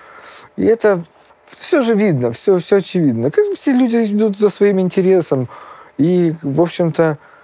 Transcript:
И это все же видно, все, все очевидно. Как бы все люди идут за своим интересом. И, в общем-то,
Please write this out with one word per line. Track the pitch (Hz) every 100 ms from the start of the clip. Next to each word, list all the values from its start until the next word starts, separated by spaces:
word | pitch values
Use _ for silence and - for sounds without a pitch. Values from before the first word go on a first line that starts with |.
| - - - - - -
И |
это | 190 226 214 180 165 _ _ _ -
все | - - 311
же | 233
видно, | 208 208 139 120
все, | 120 - 185
все | - 202
очевидно. | - 180 147 113 131
Как | - 415
бы |
все | 381 294
люди | 247 247 233 214
идут | 208 220 202
за | 208
своим | - 202 190
интересом. | 180 196 185 185 - 135 123 - - - - -
И, | 160 180 170 160
в | 143 143
общем-то, | 170 - 170 156 160 147 - -